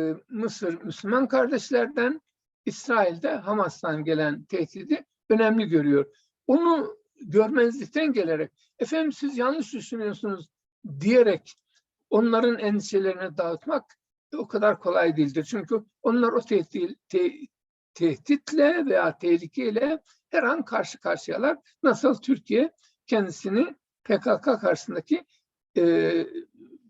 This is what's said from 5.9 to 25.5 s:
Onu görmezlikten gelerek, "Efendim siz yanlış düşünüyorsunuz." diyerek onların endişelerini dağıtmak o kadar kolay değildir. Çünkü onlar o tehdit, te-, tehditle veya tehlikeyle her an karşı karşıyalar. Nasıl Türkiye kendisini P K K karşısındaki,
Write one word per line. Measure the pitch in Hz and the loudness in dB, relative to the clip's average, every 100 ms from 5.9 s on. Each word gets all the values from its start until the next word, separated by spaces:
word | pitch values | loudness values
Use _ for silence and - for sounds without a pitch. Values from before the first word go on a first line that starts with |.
| 143 139 _ _ _ - | 2 0 _ _ _ 0
Onu | 285 339 320 220 - _ _ | 2 4 0 -2 -10 _ _
görmezlikten | 214 196 220 269 233 269 - 294 311 | 0 2 4 2 2 0 -6 -2 0
gelerek, | 233 165 156 156 _ _ _ | 0 0 -2 -4 _ _ _
"Efendim | 233 320 311 | -4 -2 -2
siz | - 285 254 | -4 -6 -2
yanlış | 247 311 226 | -2 -2 -6
düşünüyorsunuz." | 233 - 233 208 202 208 190 156 _ _ _ 196 139 | -12 -10 -8 -6 -6 -6 -8 -12 _ _ _ -16 -4
diyerek | 190 247 220 175 - _ _ _ _ _ _ | 4 6 6 2 -6 _ _ _ _ _ _
onların | 208 233 226 240 233 | 2 4 4 2 2
endişelerini | 208 208 202 196 190 180 185 156 | 0 -2 0 0 0 -2 -6 -4
dağıtmak | 170 160 294 285 - _ _ _ _ 302 | -4 -4 -4 -4 -6 _ _ _ _ -10
o | 220 | -6
kadar | 208 208 185 | 0 0 0
kolay | 175 180 170 156 | 0 2 2 2
değildir. | 143 147 | 0 -2
Çünkü | 151 214 170 226 - _ | -4 -6 -2 -4 -4 _
onlar | 247 240 233 | 0 2 2
o | 240 | 0
tehdit, | - 202 165 190 175 - _ | 0 0 0 -6 -6 -8 _
te-, | 180 180 - 277 _ _ _ _ | 0 0 -2 -16 _ _ _ _
tehditle | - 170 135 - 285 - 302 285 349 277 | -2 -2 -2 0 -2 0 2 4 4 0
veya | 180 175 - | 2 0 -2
tehlikeyle | 175 170 165 - 240 214 277 311 - _ _ | 2 2 0 -4 -2 0 0 -2 -8 _ _
her | 330 | -2
an | 247 320 | 0 -2
karşı | - 214 170 - | -4 -4 -6 -6
karşıyalar. | 175 165 - - 269 320 _ _ | -4 -4 -4 -2 -2 -2 _ _
Nasıl | 285 220 277 | 0 2 2
Türkiye | 254 - 262 - 220 320 - _ _ - | 0 -2 -4 0 0 0 -4 _ _ -2
kendisini | 220 185 - 190 214 330 - _ _ | 0 0 -6 -2 0 -2 -6 _ _
P | - 202 | -2 -2
K | 240 202 | 2 0
K | 294 226 | 0 0
karşısındaki, | 185 160 - 170 - 349 - _ _ | 0 -2 -4 -10 -2 -4 -4 _ _